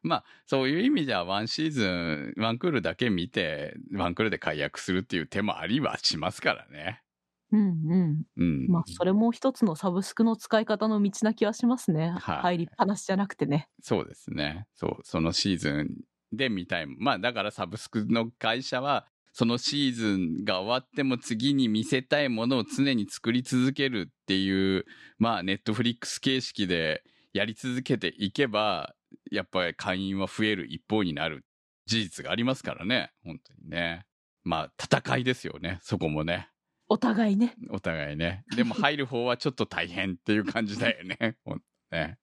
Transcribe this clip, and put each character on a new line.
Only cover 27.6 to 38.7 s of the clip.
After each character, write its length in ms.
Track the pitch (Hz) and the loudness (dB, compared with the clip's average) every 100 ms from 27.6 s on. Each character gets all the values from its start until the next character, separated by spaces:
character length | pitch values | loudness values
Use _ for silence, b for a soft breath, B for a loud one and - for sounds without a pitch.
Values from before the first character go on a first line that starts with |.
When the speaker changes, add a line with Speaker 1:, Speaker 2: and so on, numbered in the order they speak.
| 127 123 | -4 -4
Speaker 1:
け 160 | 127 120 | 0 0
て 160 | 90 - | 0 -2
い 160 | 98 | -4
け 140 | - 135 | 0 0
ば、 480 | 104 107 87 - - _ - - | 2 0 -2 -6 -14 _ -20 -6
や 100 | 101 | -6
っ 60 | 92 | -2
ぱ 160 | 92 87 | 0 0
り 80 | |
会 260 | - 104 92 | -2 -2 0
員 200 | 98 98 | -2 -2
は 80 | 92 | -4
増 160 | - | 0
え 100 | 107 | 0
る 120 | 101 73 | 0 -4
一 180 | 80 - | -12 -2
方 160 | 107 | 0
に 120 | 90 | 2
な 140 | 73 80 | 0 -2
る 160 | 71 _ _ _ _ - | -4 _ _ _ _ -2
事 160 | 113 | -2
実 220 | 95 - | -2 -8
が 60 | 71 | -4
あ 60 | 98 | 0
り 80 | |
ま 100 | 123 | 0
す 80 | 131 | 0
か 120 | - | -6
ら 100 | 65 | -6
ね。 280 | 95 123 71 _ | -2 -2 -2 _
本 160 | 85 78 | -16 -16
当 80 | _ | _
に 140 | - - | -20 -8
ね。 380 | 82 85 85 - _ _ _ | -4 -4 -6 -14 _ _ _
ま 240 | 87 82 73 | -2 -2 -2
あ、 40 | - | -8
戦 380 | - 143 - 127 | 2 2 2 0
い 60 | |
で 100 | 127 | 0
す 140 | 127 - | -2 -6
よ 100 | - | -8
ね。 220 | 85 95 | -6 -8
そ 160 | - 98 | -4 -2
こ 100 | 80 | 0
も 140 | 76 | 0
ね。 260 | 80 90 - _ _ _ _ | 0 -2 -6 _ _ _ _
Speaker 2:
お 100 | 214 | 2
互 360 | 247 214 214 | 2 2 2
い 20 | 196 | 4
ね。 180 | 240 - - | 2 -2 -10
Speaker 1:
お 100 | 98 | -4
互 340 | 90 80 73 | -4 -4 -4
い 20 | 73 | -2
ね。 280 | 82 95 - 233 | -2 -2 -6 0
で 80 | |
も 100 | 117 | 0